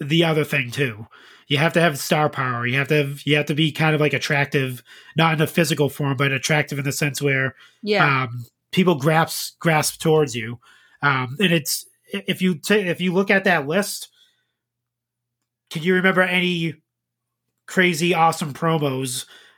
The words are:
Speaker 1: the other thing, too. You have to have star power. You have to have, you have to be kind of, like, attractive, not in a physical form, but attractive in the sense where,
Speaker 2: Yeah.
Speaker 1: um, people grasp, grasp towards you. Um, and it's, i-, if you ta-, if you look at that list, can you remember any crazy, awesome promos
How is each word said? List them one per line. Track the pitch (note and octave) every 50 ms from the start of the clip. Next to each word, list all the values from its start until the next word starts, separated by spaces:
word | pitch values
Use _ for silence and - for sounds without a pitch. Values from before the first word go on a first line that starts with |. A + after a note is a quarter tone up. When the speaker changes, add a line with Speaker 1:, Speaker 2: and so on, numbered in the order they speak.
Speaker 1:
the | D#3+ C3+ D#3+ E3 E3+
other | E3 D#3 D#3 C#3+
thing, | - - C#3+ B2+ A#2+
too. | A#2 C#3+ D3 B2 G#2+ G2+ A#2 - - - - - - - _
You | - D3 C3+
have | D3+ E3 -
to | F3
have | E3 E3+ C#3+ C3+
star | - - E3+ D3+ D3+ D3
power. | - C#3 C3+ B2+ B2 A#2 A#2+
You | A#2+ B2 C#3
have | C#3+ -
to | D#3
have, | D3+ C#3+ C#3 C#3+ C#3 -
you | C#3+ D3
have | D3+ D3
to | - D#3
be | C#3+ D#3+ D3+ C#3+
kind | - D#3+ D#3 D#3
of, | C#3+
like, | D3+ C#3+ C#3
attractive, | B2 - - D#3 C#3+ C#3+ - - C#3+ C3+ C3 B2+ B2 - - - - - - -
not | D3+ D#3+ E3 D#3+
in | D3+ D#3+
a |
physical | D3 - - E3+ C#3+ D#3+ C#3+ D3 C3+
form, | - - D3 C#3 C#3
but | B2 C#3+ C#3 C3+
attractive | C3 - - D#3 D#3+ - - D3 C#3
in | C3+
the | C#3+ C3
sense | - D#3 D3 C3+ -
where, | C#3+ C#3+ C3+ C3+ C3 C3 - _ - - _ _ -
Speaker 2:
Yeah. | G#3 G#3 G3 E3+ D3 C3+ C3 C3
Speaker 1:
um, | B2 A#2+ A#2+ A#2+ - _ _ _ _ -
people | F#3 F#3 F3+ E3+
grasp, | C3+ B2+ D#3+ D#3 D#3+ D#3+ - - - - - - -
grasp | - E3 D#3+ D3+ C#3 - - -
towards | - E3 D#3 D#3 D3+ C3 A#2
you. | A#2+ A2 A2+ A#2+ - _ _ _ _ _ _ _ -
Um, | - C#3+ C#3 C3+ B2+ B2 C3 -
and | G3+ F3 E3+
it's, | E3 C3+ - - - - _ _ _ _ - -
i-, | G3 G3
if | - F3+ - F3+
you | F#3 F3+
ta-, | C#3 - - G#3
if | G#3+ F#3+ F3+ D#3+ -
you | F3+ F#3 E3+
look | F#3+ G3 G3
at | G3+ G3 F#3+
that | G3+ F3 D#3+ C#3
list, | C#3 D#3+ G3+ G3 - - - - - _ _ _ _ _ _ _ _ _ _ _ _ _ _ _ _ _ _ _ _ _ _ _ _ _ _ _ _ _ _ _ -
can | - E3 D3+
you | F#3 F#3
remember | F#3 F3+ F#3+ F3+ F3+ F#3
any | F3+ F3+ F3+ F3+ F3+ F3+ E3+ E3 E3 D3+ - _ _ _ _ _ _ _ _ _ _ _ _ _ _ _ _ _
crazy, | - - F#3+ F3+ F3+ F3 D3 F3 F3 F3
awesome | D#3+ E3 E3 D#3+ - E3+ D3 C3
promos | - E3 E3 D#3+ D#3+ D3 C#3+ C3 C3 C3+ C3 B2 - - - - - - - _